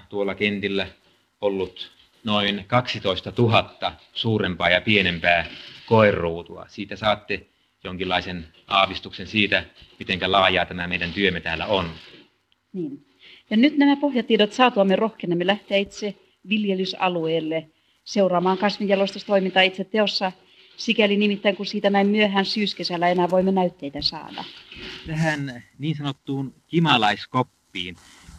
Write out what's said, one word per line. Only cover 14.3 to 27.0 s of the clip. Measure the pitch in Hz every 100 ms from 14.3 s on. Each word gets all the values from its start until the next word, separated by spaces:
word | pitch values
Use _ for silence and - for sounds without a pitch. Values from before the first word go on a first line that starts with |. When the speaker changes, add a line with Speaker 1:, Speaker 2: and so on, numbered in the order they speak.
| 214 208
Speaker 2:
saatuamme | - 247 247 196 190
rohkenemme | 220 - 175 175 175
lähteä | 208 - 202
itse | 202 - 208 190 _ _ 180
viljelysalueelle | 214 208 185 185 - 185 175 160 165 156 160 156 _ _ _
seuraamaan | - 208 185 175 180 190
kasvinjalostustoimintaa | 208 196 202 196 196 202 - 202 190 190
itse | 185 190
teossa, | 190 220 202 - 190 - _ _ - -
sikäli | - 226 208 202
nimittäin | 208 202 208 196
kun | 196
siitä | 214 202
näin | 196 202
myöhään | 214 208 196
syyskesällä | 190 - 202 - 175 175 175
enää | 180 175
voimme | 185 190
näytteitä | 190 180 180 139 143
saada. | 156 160 143 - - - - - - - -
Speaker 1:
Tähän | 160 160 151 139 120 - _
niin | 143 151
sanottuun | 143 135 - 139 135 - _
kimalaiskoppiin | 160 160 127